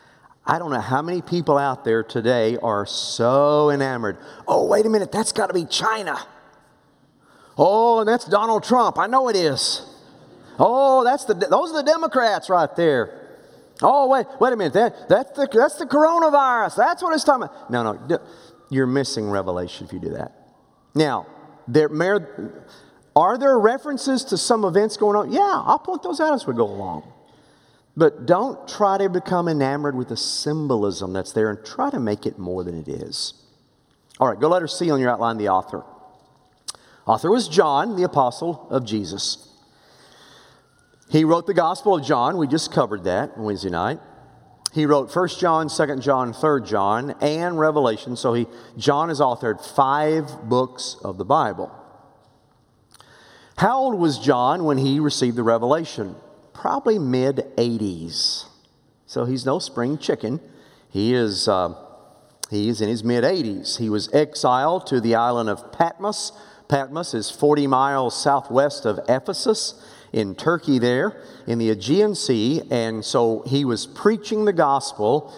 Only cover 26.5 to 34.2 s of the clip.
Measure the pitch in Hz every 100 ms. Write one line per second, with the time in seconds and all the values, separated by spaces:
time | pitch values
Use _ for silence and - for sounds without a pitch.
26.5 | 117 104 98 92 78 - - _ _ _
27.5 | _ _ _ _ - 156 - 123 180 254
28.5 | - - - 202 196 196 180 - 180 170
29.5 | 151 135 143 147 127 123 113 - - 151
30.5 | 156 143 117 101 90 95 95 90 110 110
31.5 | 104 - - 277 262 110 104 - - 90
32.5 | 92 90 85 73 - 76 - - - _
33.5 | _ _ _ _ _ _ -